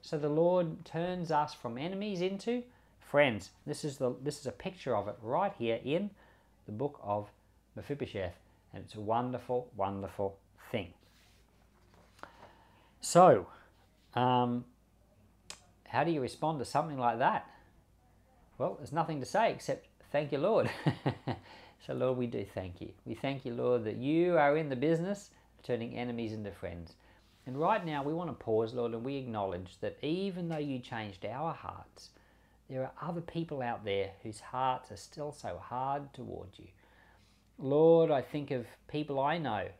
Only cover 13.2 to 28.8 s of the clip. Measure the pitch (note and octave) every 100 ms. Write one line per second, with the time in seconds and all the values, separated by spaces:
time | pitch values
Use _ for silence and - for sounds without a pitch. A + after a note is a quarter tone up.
13.2 | F#3 A#2 F2+ - - _ _ _ _ -
14.2 | B2 B2 B2 A#2+ B2+ _ _ _ _ _
15.2 | - _ _ - - _ - A#2 D3+ D#3+
16.2 | A#2+ - D#3 D#3 A2+ C#3 D#3+ C#3 A#2+ A2+
17.2 | C#3 E3 - - - _ _ _ _ _
18.2 | _ _ - - D3 G3 C#3+ D3+ E3 D3+
19.2 | B2+ F#3 A3 - - C3+ - _ - C#3+
20.2 | D3+ C#3+ E3+ A3 A#2+ - - - - -
21.2 | - - - - - - - C3 B2+ B2+
22.2 | A#2+ A#2+ G2+ - F#2 F2 - - - A2+
23.2 | C3+ C3+ C3 A#2+ B2 B2 G#2+ G#2+ B2+ D#3+
24.2 | F3 E3+ C#3+ D3+ D#3 B2+ D3 E3 F3 G3+
25.2 | - - _ _ - A#2+ A#2 A#2 B2 A#2
26.2 | A2+ G#2+ G#2 F2 F2+ F2 E2 - - -
27.2 | _ _ - C3 E3 A3 F3 D3 C#3 D#3+
28.2 | F3 B2 - A2 A2+ B2